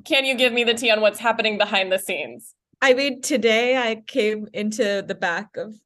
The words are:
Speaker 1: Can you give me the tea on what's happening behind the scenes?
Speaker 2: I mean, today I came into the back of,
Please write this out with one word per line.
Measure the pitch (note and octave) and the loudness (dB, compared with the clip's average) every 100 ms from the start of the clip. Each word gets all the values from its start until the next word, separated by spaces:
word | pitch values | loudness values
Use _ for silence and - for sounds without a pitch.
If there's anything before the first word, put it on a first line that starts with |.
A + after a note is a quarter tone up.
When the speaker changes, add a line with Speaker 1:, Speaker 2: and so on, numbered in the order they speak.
Speaker 1:
Can | - C4+ | -2 0
you | C4+ | 0
give | B3+ B3 | 2 2
me | A#3 | 2
the | A#3 | 0
tea | A3+ A#3+ | 0 2
on | G#3+ | 4
what's | G#3+ G#3 | 2 2
happening | A#3 A3+ A3 G#3 | 2 2 2 0
behind | G3+ G3+ F#3+ | 0 0 0
the | F#3 | -2
scenes? | - F3 C3 A#2+ - _ _ _ | -2 -8 -8 -12 -20 _ _ _
Speaker 2:
I | C4+ | 2
mean, | C4 C#4 B3+ | 4 2 -4
today | - C#4 A3 A3 B3 C4 | -4 0 2 2 2 0
I | A#3+ A3 - | 0 -4 -6
came | C4+ G#3+ G#3+ G#3 | -2 0 -2 -8
into | - G#3+ G#3+ G#3 G3+ D#3+ | -6 -6 -2 -2 -2 -4
the | |
back | F#3+ F#3 E3+ G#3+ - | -6 -4 -4 -8 -12
of, | G3+ A3 | -12 -14